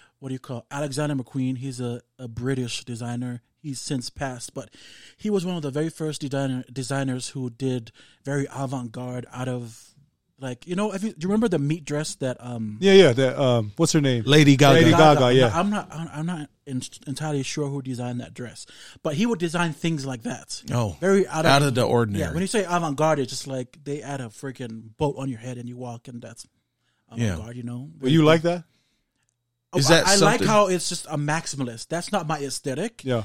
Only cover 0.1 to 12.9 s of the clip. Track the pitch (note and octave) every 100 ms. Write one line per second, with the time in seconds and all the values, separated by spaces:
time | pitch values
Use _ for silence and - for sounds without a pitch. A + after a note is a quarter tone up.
0.1 | _ C3 C3 - B2 - C#3 D3 C3 D3
1.1 | C#3+ A#2+ C3+ B2+ B2+ C3+ B2 B2 A#2+ -
2.1 | - B2 A2+ B2 C3+ A#2+ - - A#2 A#2+
3.1 | A#2+ B2 B2 _ _ D#3 B2+ - C#3 A#2+
4.1 | - C#3 B2 - - - - - - -
5.1 | - G#3+ G3+ F3 F3+ C#3+ C3+ E3 - D#3
6.1 | D3 C#3+ C#3 C#3 B2+ B2+ B2+ B2 C3+ C3+
7.1 | B2+ - C#3 B2+ A#2 C3 B2+ A2+ - -
8.1 | _ - C#3+ C#3 B2+ C3+ C3 A#2+ A#2 B2+
9.1 | B2+ A#2+ B2 C3 B2 A#2+ A2 - _ _
10.1 | _ _ _ C3 B2 - F3+ G#3+ G3 G#3+
11.1 | E3+ F3 G#3 A3+ E3+ C#3+ E3 C#3+ D3 D#3
12.1 | - C3 B2 B2 A#2+ A2 G#2+ F#3+